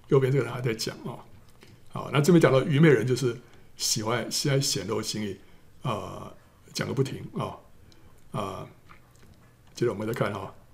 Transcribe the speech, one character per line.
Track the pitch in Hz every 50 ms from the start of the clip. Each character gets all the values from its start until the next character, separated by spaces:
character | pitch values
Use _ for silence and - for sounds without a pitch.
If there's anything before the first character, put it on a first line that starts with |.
| - -
右 | 143 139
边 | 131 127 131
这 | 120
个 | 117
人 | 117
还 | 117 123 123
在 | 123 113
讲 | 110 - - - - -
啊， | - 117 - - - - - - - - - - - - - - - -
好， | 117 - -
那 | - 143 147
这 | 185 180
边 | 165
讲 | 160 135
到 | 127 131 -
愚 | - 147 135
昧 | 165 165
人 | 139 110 110
就 | 127 127
是 | 120 135 123 113 - - - - - - - -
喜 | - - - - 113 107
欢， | 107 120 117 110 - -
喜 | - - 143
欢 | 139 135 135
显 | - - 104 92
露 | 95 113 107 110
心 | - - 107 107
意， | 101 95 - - - - - - - - - -
呃， | 139 113 98 92 92 95 92 95 101 98 - - - _ _ - - -
讲 | - 104 101
个 | 107
不 | 123 135
停 | 131 - - - - -
啊， | - 113 95 - - - - - - - - - - - - - - - - -
啊， | - 101 95 92 95 95 - - - - - - - - - _ - - - - - - - - _ - - -
接 | - 120
着 | 120 101
我 |
们 | 98 107
再 | 107 113
看 | - 110 101 101
啊， | 98 95 95 - - - -